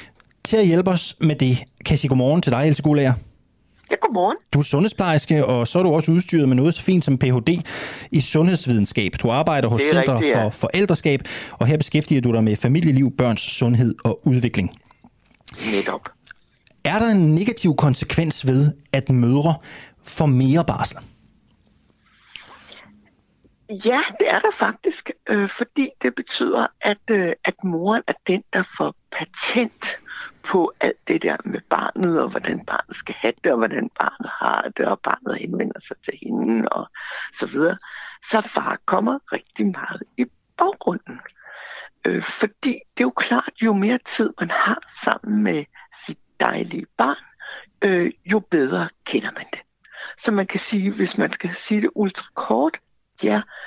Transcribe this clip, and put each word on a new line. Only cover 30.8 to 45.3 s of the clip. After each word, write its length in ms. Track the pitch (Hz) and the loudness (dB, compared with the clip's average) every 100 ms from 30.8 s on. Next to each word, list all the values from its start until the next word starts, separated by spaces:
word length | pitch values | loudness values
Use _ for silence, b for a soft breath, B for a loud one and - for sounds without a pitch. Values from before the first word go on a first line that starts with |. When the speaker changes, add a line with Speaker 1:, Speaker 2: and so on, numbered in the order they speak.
Speaker 2:
alt 160 | - - - | -4 -2 -2
det 140 | - | -2
der 140 | 85 76 | -2 -4
med 160 | - - - | -6 -8 -2
barnet, 520 | - - - 180 160 | -2 -2 -2 0 0
og 60 | 127 | 0
hvordan 320 | - - - - | -4 -4 -6 -4
barnet 300 | - - - | -6 -6 -12
skal 180 | - - | -12 -6
have 140 | 110 - | -4 -2
det, 80 | 180 | 0
og 60 | 123 | 0
hvordan 320 | 113 147 - - | 0 -2 -6 -4
barnet 300 | - - - - | -4 -6 -10 -4
har 300 | - - - - | -2 -2 -4 -4
det, 100 | - | -2
og 140 | - | -2
barnet 340 | - - - - | -4 -6 -6 -8
henvender 400 | - 180 - - - | -6 -6 -6 -8 -14
sig 80 | - | -12
til 100 | - - | -12 -10
hende, 460 | - - - 113 - | -6 -4 0 0 -2
og 200 | - - B B B B - | -4 -8 B B B B -10
så 80 | - | -6
videre. 300 | 135 165 190 B B B B - | -2 -2 -2 B B B B -4
Så 120 | 220 208 | -2 -2
far 340 | - - - - | -4 -4 -4 -2
kommer 320 | 185 220 277 - | 0 0 -2 -6
rigtig 340 | - - - 208 | -10 -8 -4 -2
meget 360 | 180 - - - - | -2 -8 -12 -10 -6
i 60 | 247 _ _ - | -6 _ _ -2
baggrunden. 600 | 359 415 - - - - - B B B B B B _ - | -2 -2 -4 -6 -8 -18 -20 B B B B B B _ -4
Øh, 160 | - | -2
fordi 460 | - - 214 - 285 | -4 -4 -4 -2 -4
det 320 | - - - | -4 -6 -2
er 40 | |
jo 80 | 247 - | -2 -2
klart, 340 | - 240 - - | 0 0 -2 -2
jo 100 | 226 | 0
mere 260 | 202 202 247 - | 2 0 -2 -2
tid 240 | - 220 - | -2 -2 -4
man 100 | 165 | -4
har 280 | - - 226 - - | -2 -2 -2 -8 -8
sammen 380 | - - - | -4 -4 0